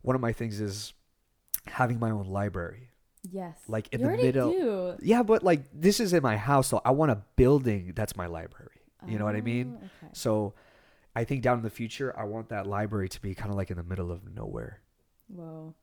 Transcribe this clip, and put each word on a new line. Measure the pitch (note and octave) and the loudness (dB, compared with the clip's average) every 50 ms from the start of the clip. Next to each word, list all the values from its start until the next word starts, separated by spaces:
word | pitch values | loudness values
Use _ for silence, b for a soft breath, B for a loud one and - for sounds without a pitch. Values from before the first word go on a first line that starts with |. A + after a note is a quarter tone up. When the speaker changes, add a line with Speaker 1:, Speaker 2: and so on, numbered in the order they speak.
Speaker 1:
one | - B2+ B2+ | 0 0 0
of | C3 | 0
my | A#2+ A#2 | 0 -2
things | A2+ - A#2 A2+ G#2 G2+ | -2 -2 -4 -6 -4 -4
is | G#2+ G2+ G2 G#2 G#2 - - _ _ _ _ _ _ _ _ _ _ _ - - _ | -4 -4 -4 -6 -10 -12 -16 _ _ _ _ _ _ _ _ _ _ _ -10 -10 _
having | - - - B2+ A#2 B2 A2+ | -10 0 0 0 2 2 0
my | A#2 A2+ | 0 0
own | A2 G#2 G2 | 0 -2 -4
library. | F#2+ F#2+ G2 G2+ G#2 F#2 F#2 E2+ E2 D#2+ A2 B2+ B2 _ _ _ _ _ _ - F#3 | -4 -2 -2 -2 -2 -4 -6 -8 -8 -10 -14 -20 -20 _ _ _ _ _ _ -18 -12
Speaker 2:
Yes. | F3+ F#3+ F#3 E3+ D#3 - - - | -12 -10 -10 -12 -14 -18 -8 -4
Speaker 1:
Like, | A2 A2 G#2+ - | -4 -4 -4 -4
in | - - | -2 0
Speaker 2:
You | B3+ | 2
Speaker 1:
the | D4 | 2
Speaker 2:
already | F#4 A#4 B4 | 4 4 4
Speaker 1:
middle. | - - - - D#4 | 4 4 4 2 2
Speaker 2:
do. | F4 F#4+ E4 A#3 G#3 F#3+ F3+ F3+ F3 - | 2 2 0 0 0 -2 -4 -4 -6 -4
Speaker 1:
Yeah, | - F3+ A3 A#3+ A#3+ | 4 4 4 6 6
but, | G3+ A3 G#3 | 4 4 6
like, | - F#3 E3+ D3 C3+ - | 6 4 4 4 2 -10
this | - D3 D#3+ G3 G3+ - | -8 4 4 4 4 4
is | A#3 F#3+ | 2 4
in | F3 E3+ | 4 4
my | C#3 B2 G#2+ | 4 4 2
house, | G#2 G#2 B2+ C#3+ C3+ C3 - | 2 2 4 4 4 4 4
so | B2+ G#2 - | 0 2 2
I | A#2+ | 2
want | C3+ C#3+ D#3+ D3 | 4 4 4 4
a | A#2 G#2 - _ _ | 2 0 -2 _ _
building | - B2+ B2+ C#3+ C#3+ C3 A#2+ G#2 G2 F2 F2+ F2 | 6 8 8 8 6 4 2 0 0 -4 -6 -6
that's | - G#2+ G2 - | -6 -6 -6 -6
my | - F2 | -8 -8
library. | E2+ E2+ E2 E2 E2 - - - - _ _ _ _ _ _ - | -8 -8 -10 -10 -12 -16 -20 -20 -20 _ _ _ _ _ _ -8
You | A2 A2 G#2+ | -6 -4 -2
know | G#2+ | 0
what | G#2 G#2 | 0 0
I | G#2+ | 0
mean? | A2 A#2 A#2 B2 B2+ B2+ A#3+ A3 | -2 -2 -2 -2 -2 -4 -8 -14
Speaker 2:
Oh, | G3+ | -16
okay. | F#3+ - - - - | -18 -20 -20 -20 -18
Speaker 1:
So | - - - A#2 A2 G#2+ G#2 G2 b b b b b b b b b b b b _ | -14 -4 0 0 2 2 0 -2 b b b b b b b b b b b b _
I | A#2+ A#2 | -4 -2
think | A2 C#3 C3 | -2 -2 0
down | A#2 B2+ B2 A#2+ | 2 2 2 2
in | A2+ | 0
the | A2 | -6
future, | - - A#2 A2 - - C#3 B2+ - - | -6 -6 -8 -8 -6 -6 -6 -6 -6 -8
I | A2 | -8
want | G2+ G#2+ A2+ A2 - | -8 -8 -10 -8 -6
that | A2 G2+ G2 G2 | -6 -6 -4 -2
library | G2+ G2+ G#2+ G2+ A2 G#2 F#2+ F#2+ | -2 -2 -2 0 0 -2 -2 -2
to | - - | -6 -8
be | - G2 F#2+ | -8 -8 -8
kinda, | - - G#2 G2+ | -6 -6 -4 -2
like, | G2 F#2+ - | -4 -4 -4
in | F#2 | -6
the | F2 | -8
middle | E2+ F2 F#2 F2+ F2 F2 | -6 -6 -6 -4 -4 -6
of | E2+ E2+ F#2+ F#2+ | -6 -8 -10 -14
nowhere. | F#2 G#2+ A2 G2+ - A1+ A1+ - - - _ _ _ _ _ _ _ _ _ _ | -12 -10 -10 -8 -8 -8 -10 -10 -12 -18 _ _ _ _ _ _ _ _ _ _
Speaker 2:
Whoa. | G3+ F3 E3 D#3+ D#3+ D#3+ D#3 D#3+ D#3+ _ | -16 -16 -14 -14 -14 -14 -16 -16 -18 _